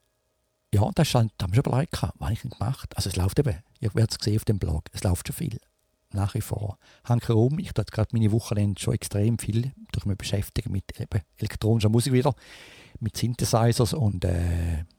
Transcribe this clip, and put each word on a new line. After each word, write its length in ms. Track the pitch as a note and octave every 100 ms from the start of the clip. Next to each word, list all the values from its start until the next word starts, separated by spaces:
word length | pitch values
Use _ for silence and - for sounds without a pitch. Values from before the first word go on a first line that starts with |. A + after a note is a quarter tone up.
| _ _ _ _ _ _ _
ja, 160 | G2+ G#2+
das 160 | F3+ D#3
ist 60 | B2
halt, 160 | A2+ -
da 60 |
haben 100 | F2
wir 100 | G#2
schon 80 | -
überlegt 200 | B2 D#3+
gehabt, 240 | - F2+ -
was 60 | -
habe 80 |
ich 80 | A2+
denn 100 | B2
gemacht? 440 | - G#2 C3 - -
Also 140 | G2+
es 60 | F2+
läuft 240 | F#2 -
eben, 180 | C#3+ D#2 - -
ihr 140 | A2
werdet 240 | A2+ G#2+ -
es 40 |
sehen 140 | - G#2+
auf 80 | -
dem 140 | G2+
Blog, 260 | E2+ D#2 -
es 100 | -
läuft 240 | G2 E2+ -
schon 80 | -
viel. 240 | - B2+ _ _ _ _ _
Nach 220 | G#2 G2+ A2+
wie 60 |
vor. 360 | - G#2 G2+ - _ -
Hanke 300 | - A#2+ -
rum, 260 | A2+ A#2+ D#3
ich 140 | -
tue 80 | -
jetzt 100 | G#2
gerade 180 | - G#2+
meine 180 | A#2 G#2+
Wochenende 480 | A2+ - G#2 G#2 F#2
schon 140 | -
extrem 440 | B2 - G2+ G#2+ A#2
viel 360 | - G#2+ B2+ E3+ A3+
durch 140 | - G#2
mich 120 | F#2+
beschäftigen 540 | - G2+ F#2+ - -
mit 140 | F#2+ - -
eben 220 | - G#2 - -
elektronischer 520 | G#2+ - G#2+ A#2 G#2+
Musik 240 | A2+ C#3
wieder, 200 | B2+ A#2+ G#2 - - - - - -
mit 180 | A2+ -
Synthesizers 760 | A2+ B2 A2 A#2 A#2 A#2 A#2
und, 300 | D#3 A2 F#2
äh, 640 | F2+ F2 F2 E2+ E2+ D#2+ E2